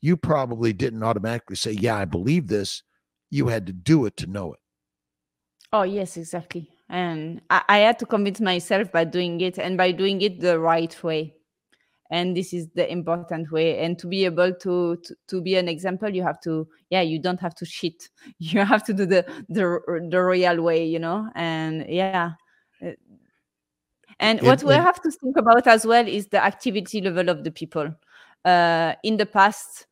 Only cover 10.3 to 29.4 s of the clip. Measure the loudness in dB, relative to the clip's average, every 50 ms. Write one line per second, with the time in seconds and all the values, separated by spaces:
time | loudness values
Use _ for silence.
10.3 | -2 0 0 2 2 2 2 2 2 2 0 -4 -8 -8 -6 -4 -4 -4 -4 -6
11.3 | _ _ _ _ _ _ _ _ _ _ _ _ _ _ _ _ -4 -2 -2 -2
12.3 | -2 -2 -4 -4 -6 -8 -8 -8 _ -2 -2 -2 -2 -6 -4 -4 -4 -4 -4 -8
13.3 | -8 -8 -6 -4 -2 0 0 0 0 0 -2 -4 -4 -6 -6 -6 -2 0 0 0
14.3 | 2 2 2 0 0 -4 -4 -2 -2 0 0 -2 -2 -4 -8 -16 -20 _ _ _
15.3 | -8 -6 -2 0 0 0 0 -2 -4 -4 -4 -6 -6 -4 -6 -4 -4 -2 -2 -2
16.3 | -4 -4 -6 -4 -4 -4 -4 -6 _ _ _ _ 0 0 0 0 -2 -2 -2 -2
17.3 | -4 -2 -4 -8 -8 -8 -14 -12 -12 -6 -6 -6 -6 _ -20 -20 _ _ -20 -20
18.3 | -16 _ -10 -2 0 2 4 4 4 2 2 -2 -2 -2 0 2 2 2 2 0
19.3 | -8 -16 -14 _ -2 -2 0 0 0 -2 -4 -4 -6 -6 -4 -2 0 2 2 2
20.3 | 2 4 4 2 2 2 2 2 2 2 0 0 -2 -4 -4 -4 -4 -4 -6 -8
21.3 | -8 -6 -4 -4 -4 -4 -4 -4 -4 -6 -6 -6 -2 -2 -2 0 0 -2 -2 -2
22.3 | -6 _ _ _ _ _ _ _ _ _ -14 -14 -14 _ _ _ -20 _ _ _
23.3 | _ _ _ _ _ _ _ _ _ _ _ _ _ _ _ _ -10 _ 0 2
24.3 | 2 4 6 6 6 6 6 4 4 6 6 4 2 2 -2 -6 -6 -4 -6 -2
25.3 | 0 2 6 6 6 6 8 6 6 6 6 4 4 4 4 4 -2 -4 -4 0
26.3 | 2 4 4 4 2 0 -6 -4 -4 -4 -6 -4 -6 -4 -4 -2 0 0 0 0
27.3 | 0 -2 -2 -8 -8 -8 -12 -6 -4 -4 -4 -4 -6 _ _ _ _ -20 -20 _
28.3 | _ _ _ 4 4 6 6 4 4 2 0 0 -2 -4 -2 -2 0 0 0 0
29.3 | 4 4